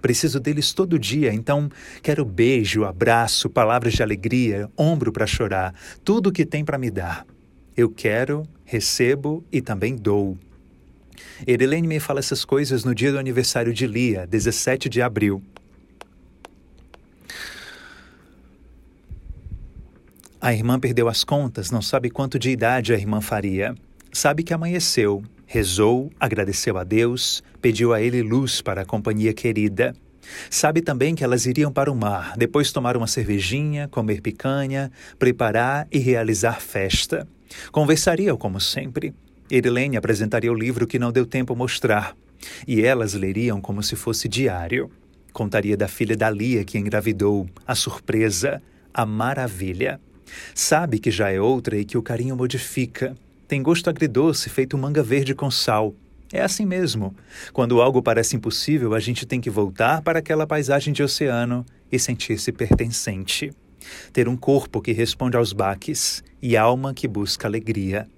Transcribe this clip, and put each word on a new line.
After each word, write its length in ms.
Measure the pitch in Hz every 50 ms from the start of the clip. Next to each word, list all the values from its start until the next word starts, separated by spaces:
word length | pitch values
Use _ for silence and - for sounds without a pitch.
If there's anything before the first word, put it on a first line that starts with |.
Preciso 360 | - 127 120 - - 156 135
deles 360 | 135 131 147 147 147 139 - -
todo 260 | - 190 175 170 143
dia, 340 | 110 98 123 151 147 117 104
então 360 | 110 117 - 143 143 147 143 - - - - - -
quero 240 | - - 147 147 139
beijo, 580 | 110 92 92 117 120 131 120 107 95 - 110 107
abraço, 680 | 98 90 90 113 117 117 117 117 110 - - - -
palavras 440 | - 131 113 107 120 123 117 120 110
de 100 | - 117
alegria, 680 | 107 107 92 92 113 120 127 123 110 101 101 104 104 -
ombro 360 | - 151 160 165 147 123 113 107
pra 120 | - 107
chorar, 480 | 107 - - 117 101 98 95 92 92 90 - - - - - -
tudo 240 | - 202 233 185
o 40 | 196 190
que 120 | - 156
tem 200 | - - 151 151
pra 120 | 151 147
me 140 | 135 127 113
dar. 340 | 98 98 87 85 85 - - - - _ _ _ _ - - - -
Eu 140 | - 120 113
quero, 540 | 110 - - 113 104 117 131 143 147 151 156 156 - - -
recebo 800 | - - 110 101 - - - 127 120 139 139 135 147 156 170 170 -
e 120 | - 135
também 340 | 123 - 110 95 101 117 131
dou. 420 | 117 98 104 101 104 101 95 92 90 - - - - - - - - - - - - _ - - - - - - - 131
Erilene 400 | - 123 120 131 131 151 170 170
me 140 | 165 156 151
fala 180 | - - 139 -
essas 240 | 135 - 139 - -
coisas 400 | - 135 139 147 127 135 120 104
no 100 | 127 120
dia 200 | 104 123 143 139
do 40 |
aniversário 560 | 139 135 131 120 127 123 - - 127 117 117 117
de 140 | 104 123
Lia, 400 | 110 104 120 127 120 104 92 90
dezessete 600 | 87 104 110 101 117 113 - - 135 131 131 - 135
de 120 | 117 120
abril. 400 | 123 123 107 107 104 101 98 95 - - _ - _ _ - - - _ _ _ - _ _ - - - _ _ - - _ - _ _ - - - - - _ - _ _ _ - - - - - - - - - - - - - - - - - - - - - - - - - - - _ - - - - - - _ _ _ - - - - - - - - - - - - - - - - - - - _ - _ _ - - _ -
A 120 | - 123 120
irmã 240 | 107 110 120 127 127
perdeu 260 | - 120 120 120 117
as 160 | 117 110 - -
contas, 480 | - 147 143 143 123 - - 95 87
não 100 | 123 110
sabe 280 | 101 - - 131 123 120
quanto 280 | - - 139 131 -
de 120 | 131 123 131
idade 440 | 131 127 113 117 127 127 113 117 123
a 40 |
irmã 240 | 101 98 104 107 107
faria. 520 | 104 - 120 104 98 98 95 95 101 120 127 - - - - - - -
Sabe 320 | - - - 147 147 156 165
que 100 | - 165
amanheceu, 720 | 165 165 170 175 180 170 - - 127 107 101 101 101 104 - - - -
rezou, 680 | - - 117 104 92 92 101 104 110 120 127 135 - - -
agradeceu 580 | - - 110 107 98 98 95 - - 120 95
a 60 | 92 90
Deus, 580 | 90 107 110 117 120 123 123 - - - - - - - -
pediu 340 | - 123 110 104 117 117 117
a 80 | 107
ele 200 | 113 123 123 123
luz 400 | 113 107 117 131 139 120 - -
para 200 | - - 95 95
a 40 | 92
companhia 480 | - - 107 104 113 107 107 110 110 107
querida. 640 | - - 120 110 107 104 104 98 92 117 127 - - - - _ _ - - - - - -
Sabe 300 | - - - 151 156 165
também 340 | 165 - 143 123 131 156 170
que 80 | 151 143
elas 240 | 123 123 120 -
iriam 240 | 127 123 151 147 143
para 200 | - 143 139 147
o 40 | 139
mar, 400 | 117 104 104 101 92 90 - -
depois 340 | 117 117 113 - 147 147 -
tomar 240 | - 139 127 120 120
uma 120 | 120 117
cervejinha, 800 | 113 - 131 110 104 104 98 92 90 117 143 147 151 147 147 143
comer 340 | 143 - 123 110 107 104 92
picanha, 720 | - 107 104 - - 135 135 139 139 135 135 135 139 131 - - - - -
preparar 720 | - 131 123 123 123 127 110 104 113 120 131 139 147 151 -
e 60 | -
realizar 640 | 139 123 127 127 117 113 110 110 95 110 113 110 -
festa. 680 | - - - 101 98 95 - - - - 165 156 156 - - _ _ _ - - - -
Conversariam 680 | - 151 151 143 156 151 - 190 170 165 196 196 135
como 220 | 113 - 104 92 98
sempre. 560 | - - - 135 - 131 123 - - 147 - - - - _ - - -
Erilene 480 | - 127 120 127 120 123 135 143 131
apresentaria 540 | 107 - 113 113 98 110 107 113 113 110 117
o 40 | 117
livro 300 | 110 113 123 123 - 120
que 140 | 113 - 123
não 120 | 123 120
deu 140 | 113 127 123
tempo 300 | 120 - 131 127 120 127
mostrar. 600 | 120 123 120 - - - 120 107 104 101 - - - _ - - - - - - - -
E 160 | - 127 107 110
elas 320 | 123 135 120 110 104 95
leriam 440 | 98 98 95 95 110 120 120 104 98
como 220 | 95 - 98 104
se 140 | 101 - -
fosse 320 | - - 120 113 - -
diário. 640 | 123 98 120 135 117 92 90 85 87 123 - - - - - _ _ _ - - -
Contaria 440 | _ - 110 98 190 107 98 104 208
da 120 | 196 208
filha 280 | - - - 127 107 113
da 140 | 107 110 110
Lia 340 | 107 101 107 127 123 110 98
que 140 | 95 -
engravidou, 720 | 110 101 104 107 107 95 113 107 95 101 101 104 101 92 87 - - -
a 80 | - 123
surpresa, 880 | - - 127 - - - - 113 110 110 110 92 87 110 143 - 156 - - _ _ _ - -
a 120 | - 117
maravilha. 920 | 107 107 107 110 127 139 139 127 120 98 92 95 92 90 92 127 147 143 - - - - - _ - - - - - -
Sabe 460 | - - - 156 151 175 156 117 107
que 100 | - -
já 220 | 101 95 107 98
é 100 | 95 95
outra 360 | 101 120 135 127 - 113 107
e 80 | 104 104
que 120 | 101 -
o 60 | 120 113
carinho 320 | - 120 113 123 131 131
modifica. 800 | 127 127 123 127 123 - - - 135 123 117 - - 131 131 131 - - - _ _ _
Tem 140 | _ 147 139
gosto 280 | 131 156 170 170 - 175
agridoce, 600 | 160 - 165 143 117 123 151 165 151 - - -
feito 280 | - - 131 131 -
manga 260 | 135 131 143 147 156 131
verde 320 | 110 135 143 135 131 135
com 160 | - 143 139
sal. 420 | - - - - 110 107 110 104 101 - - - - - - -
É 100 | - -
assim 240 | - 196 - - 214
mesmo. 500 | 190 180 185 185 139 120 110 101 95 98 - - - - - - -
Quando 280 | - - 123 117 123 117
algo 220 | 120 131 131 127
parece 340 | - 120 113 113 117 - -
impossível, 600 | 113 110 117 - - - - 151 151 123 110 107
a 40 | 110
gente 280 | 101 123 123 - -
tem 120 | - 131 123
que 100 | 120 123
voltar 520 | 98 107 101 98 95 - 110 123 151 160
para 160 | 156 170 165
aquela 300 | 165 156 - 160 156 156
paisagem 440 | 156 156 151 143 123 139 143 143 151
de 120 | 143 - 147
oceano 600 | 139 - - 151 131 120 117 120 120 123 123 123 - - _ _ -
e 80 | - 127
sentir-se 520 | - - 123 - - - 107 104 - -
pertencente. 1000 | 120 - 120 104 - - 120 117 113 - - 110 98 95 95 - - - - 135 143 _ _ _ - _ - - - - - -
Ter 160 | - 131 120
um 80 | 117 127
corpo 460 | 123 - - 139 135 - - - 110
que 100 | 87 120
responde 460 | 113 104 117 110 - - 131 127 120
aos 160 | 120 117 104 98
baques 680 | 98 95 98 98 95 - - - - - - - - - - - -
e 160 | - 123 113
alma 380 | 107 110 117 123 131 135 135 131
que 120 | - -
busca 400 | 127 98 104 101 95 - - -
alegria. 600 | 110 104 113 110 110 110 104 95 95 95 107 107 - _